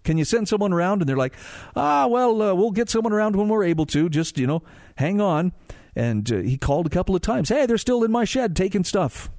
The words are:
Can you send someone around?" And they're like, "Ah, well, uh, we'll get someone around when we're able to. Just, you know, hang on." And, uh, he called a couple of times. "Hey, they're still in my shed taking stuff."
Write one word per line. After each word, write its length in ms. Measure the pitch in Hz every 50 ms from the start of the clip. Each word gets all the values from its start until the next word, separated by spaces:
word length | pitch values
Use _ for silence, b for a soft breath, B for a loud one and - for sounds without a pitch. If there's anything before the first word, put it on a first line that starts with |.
| -
Can 140 | - 156 160
you 80 | 151
send 220 | - 226 233 214 -
someone 240 | 214 202 208 202
around?" 300 | 180 170 175 185 208 202
And 80 | 165 135
they're 80 | 135 131
like, 180 | 131 131 - B B B B B B B B
"Ah, 320 | 247 277 294 294 285 269 247
well, 340 | 233 247 254 240 226 214
uh, 120 | 214 202 185
we'll 180 | 180 208 233
get 180 | 190 214 233 -
someone 220 | - 226 220 226
around 240 | 208 214 214 214 208
when 140 | 190 208 208
we're 140 | 220 220 196
able 220 | 175 165 156 160 -
to. 200 | - 147 160 175
Just, 280 | 147 156 165 - - -
you 100 | 127 127
know, 160 | 151 165 - B B B B B B
hang 240 | B 135 160 196 202
on." 320 | 208 190 160 151 170 185 - B B B B B B B B
And, 360 | - 117 117 113 107 107 123
uh, 60 | 117 95
he 200 | 90 117 131 131
called 280 | - - 139 160 175
a 40 | 156
couple 260 | - 180 185 - 190
of 60 | 175
times. 280 | - - 240 254 165 -
"Hey, 160 | 226 294 277
they're 120 | 233 233 208
still 260 | - - 247 240 226
in 80 | 226
my 120 | 220 240 226
shed 320 | - - 262 247 208 156
taking 280 | - 190 214 190 202 180
stuff." 460 | - - 202 170 123 - - - - -